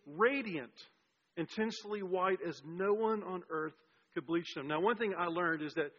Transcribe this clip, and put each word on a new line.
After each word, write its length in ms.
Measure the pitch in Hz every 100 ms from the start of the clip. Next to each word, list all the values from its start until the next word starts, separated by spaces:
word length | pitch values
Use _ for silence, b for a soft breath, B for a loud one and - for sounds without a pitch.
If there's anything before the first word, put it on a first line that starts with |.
| 143
radiant, 680 | 156 233 277 220 160 117 - - _ _ _ _ 175
intensely 680 | 156 - 220 220 208 208
white, 360 | 190 185 190 185 165
as 140 | 135 147
no 280 | 175 196
one 300 | 214 220 214
on 200 | 180 185 175
earth 240 | 160 156 - b b b
could 140 | 170 139
bleach 260 | 170 165
them." 140 | 160 139
Now, 140 | 156
one 160 | 202 220
thing 180 | 214 170
I 100 | 175
learned 360 | 170 170 156
is 100 | 151 160
that, 160 | 147